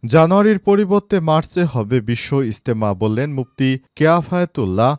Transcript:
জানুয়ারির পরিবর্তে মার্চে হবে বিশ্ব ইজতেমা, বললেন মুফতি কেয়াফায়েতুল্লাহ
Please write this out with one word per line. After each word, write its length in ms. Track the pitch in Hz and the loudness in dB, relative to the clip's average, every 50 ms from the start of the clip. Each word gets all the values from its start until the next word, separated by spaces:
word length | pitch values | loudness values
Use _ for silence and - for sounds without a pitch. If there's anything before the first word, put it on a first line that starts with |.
| - | -4
জানুয়ারির 540 | 117 120 160 160 165 185 196 208 214 214 190 _ - | 2 4 4 4 6 4 4 4 4 2 0 _ 2
পরিবর্তে 480 | 202 202 208 180 196 202 202 _ 208 190 | 2 2 2 2 0 0 0 _ -2 -2
মার্চে 420 | 160 160 156 156 156 - - 180 175 | 0 0 0 0 -2 -2 -2 -2 -2
হবে 320 | 160 123 123 107 101 123 127 | -2 -2 -4 -4 0 -2 -2
বিশ্ব 300 | 107 107 120 117 - - 143 139 139 | -2 -2 -6 -6 -4 -4 -2 -2 -2
ইজতেমা, 460 | 113 107 - _ - 120 110 110 107 101 | -2 -6 -8 _ -4 -4 -2 -2 -2 -2
বললেন 340 | 92 107 110 110 113 135 151 147 | -2 -2 -2 -2 -2 -4 -4 -4
মুফতি 380 | 135 127 _ _ - 135 131 131 127 _ _ _ | -8 -8 _ _ -2 -2 -2 -2 -2 _ _ _
কেয়াফায়েতুল্লাহ 960 | - 151 156 165 175 156 - 180 180 180 175 _ - 120 95 92 98 113 127 147 | 0 2 2 2 2 0 -2 -2 -2 -2 -2 _ -4 -4 -2 0 2 2 0 0